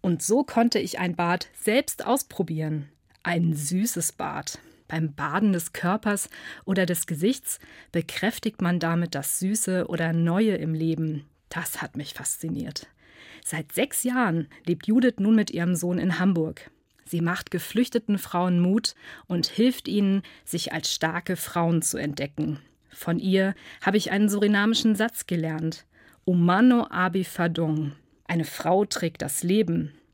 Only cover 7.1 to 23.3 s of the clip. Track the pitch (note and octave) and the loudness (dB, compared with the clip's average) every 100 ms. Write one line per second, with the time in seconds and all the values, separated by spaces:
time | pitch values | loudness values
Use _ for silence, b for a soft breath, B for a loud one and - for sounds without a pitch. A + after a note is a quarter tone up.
7.1 | D#3 F#3+ C4 - - B B B E3+ E3 | 0 0 0 -6 -10 B B B -4 -4
8.1 | - G3+ - A3+ - F3 F3 E3 E3 E3+ | -2 -2 -2 -6 -2 0 0 0 0 0
9.1 | C#3+ C#3+ - F#3 G#3+ - F#3 - E3+ E3 | -4 -4 -2 -2 -2 0 -2 -2 -2 0
10.1 | E3 E3+ F3 A3 F#3+ D#3+ D#3+ D#3+ D#3+ D#3+ | 2 2 4 2 2 -2 -2 0 0 -2
11.1 | D3 - _ _ E3+ E3 - D#3 - C#3+ | -4 -10 _ _ -8 -8 -8 -8 -8 -10
12.1 | - C#3+ - D#3+ - D#3+ - - _ B | -8 -8 -6 -6 -6 -6 -10 -14 _ B
13.1 | B B B - D#3+ D3+ - C#4 - B3 | B B B -8 -8 -6 -2 -2 0 -2
14.1 | B3 A3+ E3 - B - E3+ - A3+ B3 | 0 2 0 -2 B -4 -2 2 4 4
15.1 | A#3+ G3+ A3 - - F3 F3 F3 F3+ F#3+ | 2 4 4 4 -2 0 0 0 0 0
16.1 | D#3+ F#3 F3 D#3+ - - _ _ _ - | 2 2 2 0 -4 -18 _ _ _ -6
17.1 | F3 E3+ F3+ - F3 - G#3+ B3 A#3 - | -2 0 -2 -4 -6 -2 0 0 0 0
18.1 | G3+ - F3+ F3+ F3 F3+ G#3 - - B | -2 0 0 2 4 4 2 0 -8 B
19.1 | B - F3 - - B3 B3 - G#3 G3 | B -4 -2 -2 2 2 2 -2 2 4
20.1 | G3 B B - F3 - D#3+ - - D#3+ | 2 B B -8 -6 -4 -4 -4 -2 -2
21.1 | E3 E3 F3+ - F3 E3+ E3+ E3 - D3 | -2 -4 -4 -2 0 2 2 0 -4 -6
22.1 | C#3+ C#3+ D3+ D#3 C#3+ _ _ _ - - | -4 -6 -4 -4 -4 _ _ _ -8 -2
23.1 | E3+ F#3+ | -2 2